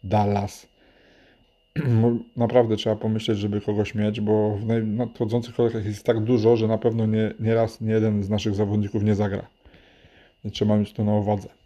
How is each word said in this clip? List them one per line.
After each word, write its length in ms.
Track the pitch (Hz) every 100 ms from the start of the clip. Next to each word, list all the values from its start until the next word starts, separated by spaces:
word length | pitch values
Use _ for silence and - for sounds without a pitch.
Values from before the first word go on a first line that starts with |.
Dallas. 640 | 95 107 101 101 101 - - _ _ _ _ _ _ _ _ _ _ -
<clears throat> 260 | 143 113
Mo-, 160 | 117 120 - -
naprawdę 380 | 117 123 113 107
trzeba 200 | 110 104
pomyśleć, 420 | 113 110 110 107
żeby 240 | 104 104
kogoś 340 | 104 104 104 107
mieć, 260 | 104 107
bo 360 | 107 107 107 104
w 80 | 110
naj-, 200 | 113 110
nadchodzących 720 | 107 123 - 117 120 117 -
kolejkach 300 | 120 113 104
jest 200 | 104 -
tak 180 | 110
dużo, 340 | 107 123 107 117
że 100 | 110
na 100 | 110
pewno 280 | 120 113 110
nie, 280 | 110 110 -
nie 160 | 110 113
raz, 260 | 113 -
nie 120 | 110
jeden 300 | 110 110 104
z 60 | 98
naszych 260 | 107 110 98
zawodników 480 | 104 107 101 110
nie 120 | 107 101
zagra. 320 | 104 98 - _ - - _ _ _ _ _ _
Więc 120 | 107 -
trzeba 220 | 107 107
mieć 160 | 104
to 100 | -
na 120 | 107 104
uwadze. 340 | 101 104 92 _